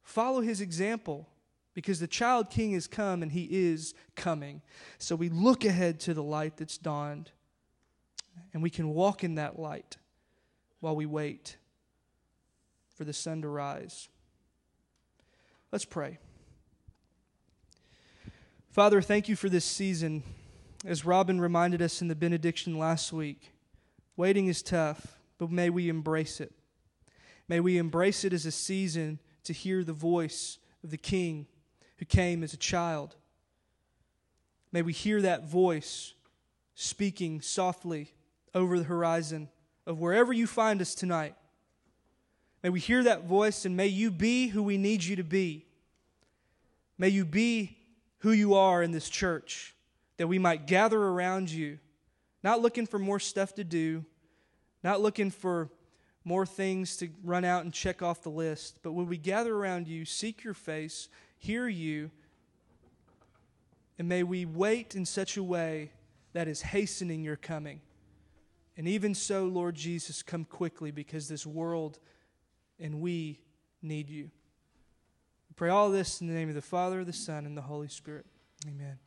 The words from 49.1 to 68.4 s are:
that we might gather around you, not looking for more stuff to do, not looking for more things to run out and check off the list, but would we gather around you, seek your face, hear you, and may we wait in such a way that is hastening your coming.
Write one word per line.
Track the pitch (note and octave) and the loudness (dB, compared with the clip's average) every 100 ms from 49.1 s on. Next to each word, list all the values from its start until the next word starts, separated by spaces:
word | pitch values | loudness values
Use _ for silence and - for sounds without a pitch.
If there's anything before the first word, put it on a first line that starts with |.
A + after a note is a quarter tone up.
| - F#3 E3 - - - _ _ _ _ - | -2 0 -2 -6 -12 -12 _ _ _ _ -4
that | E3+ | 0
we | F#3 | 4
might | F3+ D#3+ | 4 2
gather | C#3+ F#3 A3 A3 | 4 6 6 4
around | G3+ F3+ F3+ F#3 F#3 | 2 2 0 0 -2
you, | D#3+ D3 D3+ _ _ _ _ _ _ | -4 -6 -8 _ _ _ _ _ _
not | F#3+ A#3 | 2 4
looking | A#3 A#3+ A3+ | 4 2 -2
for | G#3 | -2
more | G3 G3+ | 0 0
stuff | - G3+ G3 | -2 -2 -2
to | - | -4
do, | F3 E3 D#3+ D#3+ D#3 _ _ _ _ _ _ _ | -2 0 0 -2 -8 _ _ _ _ _ _ _
not | F3+ G3 | 0 2
looking | G#3+ G#3 G3 | 2 2 -2
for | - F#3 F3 D#3 - _ _ _ _ | -2 -2 -2 -2 -10 _ _ _ _
more | E3+ F3+ | -2 0
things | F#3 - F#3+ F#3+ F#3 - | 0 -2 -2 -2 -4 -6
to | F3 D#3+ | -10 -8
run | F3 F3 | -2 0
out | F3+ F3+ | 2 0
and | E3 | -2
check | - F#3+ F3+ | -4 -6 -2
off | F3 E3 | -4 -4
the | E3 | -6
list, | D#3 D#3+ D3+ - - | -4 -4 -4 -10 -12
but | E3+ | -8
would | E3+ F3 | -4 -4
we | F3 | -4
gather | D#3+ G3+ A#3 | -2 -2 0
around | G#3 G3 F3+ E3 | -2 -2 -4 -6
you, | E3 | -8
seek | D#3+ - A3 A3 | -8 -6 -6 -8
your | A#3 | -12
face, | F#3 - D#3 D#3 - - - _ _ | -10 -8 -8 -8 -12 -16 -20 _ _
hear | F#3 A3+ B3 | -4 -2 -2
you, | F3+ D#3+ D3+ D#3 _ _ _ _ _ _ _ _ _ _ _ _ _ _ _ _ _ _ - | -4 -4 -6 -8 _ _ _ _ _ _ _ _ _ _ _ _ _ _ _ _ _ _ -8
and | E3+ | -2
may | F3+ | 0
we | F3 F#3 | 0 -2
wait | F3 D#3+ G3+ A#3 A3+ | -4 0 2 2 -2
in | G3 | -6
such | F3 - F#3+ G#3 | -4 -4 -4 -4
a | |
way | F#3 F3 E3 D#3 D3+ - _ _ _ | -2 -2 -2 -4 -10 -16 _ _ _
that | E3+ D#3+ | -4 -4
is | D3 | -4
hastening | - G3+ G3+ - F3+ D#3+ | -2 -2 -2 -4 -6 -4
your | D#3 D3+ | -6 -6
coming. | - D#3+ D3+ D3 _ _ _ _ _ _ | -6 -8 -8 -14 _ _ _ _ _ _